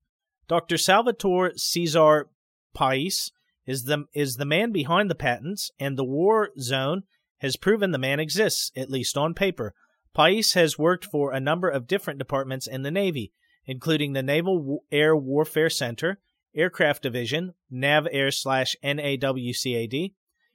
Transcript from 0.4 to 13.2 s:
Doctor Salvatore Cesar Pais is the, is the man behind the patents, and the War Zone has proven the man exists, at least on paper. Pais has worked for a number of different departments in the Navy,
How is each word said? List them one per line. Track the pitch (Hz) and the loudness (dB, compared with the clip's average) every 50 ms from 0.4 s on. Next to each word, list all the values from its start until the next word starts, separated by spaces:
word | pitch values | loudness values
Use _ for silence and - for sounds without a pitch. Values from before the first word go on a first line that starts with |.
| _ | _
Doctor | - 160 170 - - 170 | 0 0 0 0 0 -2
Salvatore | 156 - 190 190 214 240 247 - - - 190 180 180 185 170 - | 0 4 6 6 6 4 2 -2 0 0 2 2 2 2 0 -2
Cesar | - - - - 170 175 156 151 165 156 151 151 151 139 _ _ _ _ _ _ _ _ _ - | -4 -4 -4 -2 -2 -2 2 4 6 8 8 8 6 4 _ _ _ _ _ _ _ _ _ -4
Pais | - 147 131 135 135 156 190 - - - - _ _ _ _ _ _ - | -2 0 0 2 0 -2 -2 -4 -4 -6 -6 _ _ _ _ _ _ -8
is | 127 131 131 120 | -8 -6 -6 -2
the, | 139 151 147 147 _ - | -2 -2 -2 -2 _ -2
is | 147 147 135 117 | -2 -2 -2 -2
the | 127 143 | -4 -2
man | 143 156 180 226 240 | 0 2 2 2 0
behind | 208 170 135 135 170 190 214 190 | 0 -2 0 2 2 2 2 0
the | 147 | -2
patents, | - 156 131 120 117 123 170 208 - - - _ - | -2 0 -2 -2 -2 -4 -8 -6 -6 -8 -10 _ -6
and | 139 139 135 | -4 -4 -2
the | 131 131 | -2 -2
War | 123 135 151 180 208 226 220 208 - - 139 | -2 0 2 2 4 4 4 2 0 -4 -8
Zone | 127 120 135 135 131 143 175 196 190 _ _ _ _ _ _ - | -4 -2 -2 0 0 0 -2 -4 -6 _ _ _ _ _ _ -6
has | - 135 - | -4 -4 -4
proven | - - 190 220 214 202 190 | 0 2 2 2 2 2 0
the | 160 | 0
man | 131 131 135 139 151 | 0 0 0 0 0
exists, | 160 151 147 196 220 - - - - - - | -2 -2 0 0 2 2 0 -2 -6 -6 -6
at | 127 131 135 | -8 -6 -4
least | 135 131 117 - - | -4 -4 -4 -2 -2
on | 143 151 165 170 | -2 -2 -2 0
paper. | - 196 190 170 - 110 101 - _ _ _ _ _ _ _ - | 0 -2 -2 -2 -4 -8 -8 -8 _ _ _ _ _ _ _ 0
Pais | - 147 175 196 226 214 - - | 2 4 4 4 2 2 2 4
has | 185 165 147 - | 4 2 2 2
worked | - 151 170 180 175 - | 2 2 2 2 0 -4
for | - - 147 143 135 | -6 -2 -2 -2 0
a | 131 135 | -2 -2
number | 135 147 160 180 185 170 | 0 0 0 0 0 0
of | 139 131 120 | 0 -2 -2
different | - 190 196 - 170 139 139 | -2 -4 -2 -2 -6 -8 -8
departments | 131 - 143 135 135 131 131 131 - | -6 -4 -4 -4 -2 -4 -6 -8 -8
in | 110 127 131 | -8 -8 -6
the | 135 143 | -6 -4
Navy, | 165 196 202 185 156 131 | -2 0 0 0 -2 -4